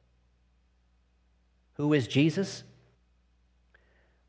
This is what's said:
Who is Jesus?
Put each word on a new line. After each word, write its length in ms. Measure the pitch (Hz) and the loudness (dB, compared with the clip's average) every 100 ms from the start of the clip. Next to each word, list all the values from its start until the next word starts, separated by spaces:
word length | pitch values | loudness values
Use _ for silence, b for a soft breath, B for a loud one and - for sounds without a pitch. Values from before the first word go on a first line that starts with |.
| _ _ _ _ _ _ _ _ _ _ _ _ _ _ _ _ _ | _ _ _ _ _ _ _ _ _ _ _ _ _ _ _ _ _
Who 180 | - 147 | -4 0
is 140 | 151 117 | 2 2
Jesus? 560 | 135 156 170 190 - - - - _ _ _ _ _ _ _ _ _ _ _ _ _ | 2 2 0 -6 -10 -18 -20 -20 _ _ _ _ _ _ _ _ _ _ _ _ _